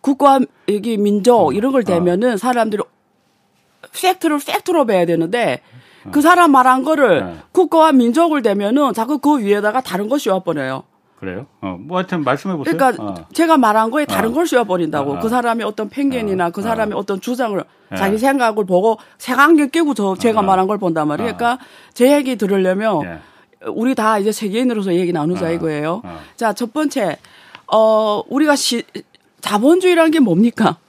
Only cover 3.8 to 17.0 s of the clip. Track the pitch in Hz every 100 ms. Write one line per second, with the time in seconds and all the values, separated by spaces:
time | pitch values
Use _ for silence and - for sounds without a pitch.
3.8 | - - 359 370 330 294 - 392 - 330
4.8 | 233 190 170 165 165 240 190 120 _ 123
5.8 | _ _ - 294 302 359 330 277 254 254
6.8 | 262 311 247 151 92 80 - - 330 330
7.8 | 320 269 233 247 339 294 220 202 202 262
8.8 | 277 208 226 294 285 294 202 208 208 247
9.8 | - 185 208 285 220 190 175 151 131 131
10.8 | _ _ _ _ 95 92 139 _ 98 90
11.8 | 143 180 185 175 135 139 196 170 139 -
12.8 | 262 220 104 90 82 - 330 311 226 214
13.8 | 226 285 294 190 220 254 339 262 214 180
14.8 | 160 151 139 143 220 247 233 226 214 214
15.8 | 214 - 277 254 214 185 170 185 208 226
16.8 | 208 202